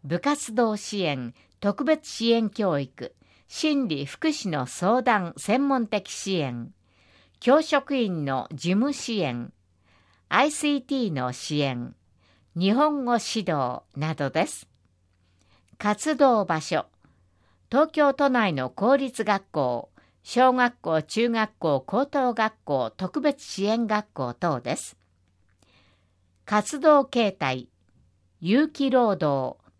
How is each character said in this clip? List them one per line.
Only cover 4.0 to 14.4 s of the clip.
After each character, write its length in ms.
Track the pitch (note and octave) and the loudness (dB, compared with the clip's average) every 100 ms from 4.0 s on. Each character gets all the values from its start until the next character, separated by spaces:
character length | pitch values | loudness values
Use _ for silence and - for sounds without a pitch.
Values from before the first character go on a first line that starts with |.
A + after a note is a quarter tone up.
福 240 | C#3 - D#4+ | -6 -4 -2
祉 200 | D4+ G3 | -2 -4
の 180 | D3 B2+ | -4 -4
相 360 | - F3+ B3 | -2 0 2
談、 320 | B3 G#3+ E3+ - | 2 0 -2 -8
専 320 | - B3+ C#4 | -2 0 2
門 180 | C4 A3 | 0 0
的 240 | G#3+ - | -4 -6
支 260 | - G3 F#3 | -10 -4 -2
援、 360 | C3+ A#2+ A#2+ - _ _ _ _ _ _ | -2 -4 -10 -16 _ _ _ _ _ _
教 240 | - D4 | 4 4
職 320 | D#4 C#4+ C#4 | 4 0 0
員 300 | C4+ A3 E3 | 0 0 -2
の 240 | C#3 C3 - | -2 -4 -4
事 180 | D3 F3 | -6 0
務 220 | G3 C4+ | 2 0
支 280 | C#4 - A3 | -2 -4 -2
援、 320 | D3 A#2+ B2 - _ _ _ _ _ _ _ | -2 -4 -8 -14 _ _ _ _ _ _ _
ア 160 | F3 | 2
イ 60 | D4 | 2
シ 280 | D4 D4 C#4+ | 0 -2 -2
ー 20 | |
テ 140 | - | -2
ィ 120 | C4+ A3+ | -2 0
ー 40 | |
の 200 | C#3+ B2+ | -2 -2
支 280 | B2+ - D3 | -4 -4 -2
援、 340 | C#3 B2 B2 - _ _ _ _ _ E3 | 0 -2 -8 -14 _ _ _ _ _ -2
日 160 | F#3+ | 0
本 320 | A#3 D4+ D4 | 4 2 2
語 100 | B3 | 0
指 260 | A#3 - A3+ | -2 -2 -4
導 420 | F3+ D3+ B2+ B2+ - C#3 | -2 -2 -2 -4 -12 -6
な 180 | D#3 D3 | -6 -4
ど 140 | C#3 | -2
で 160 | D#3+ | 0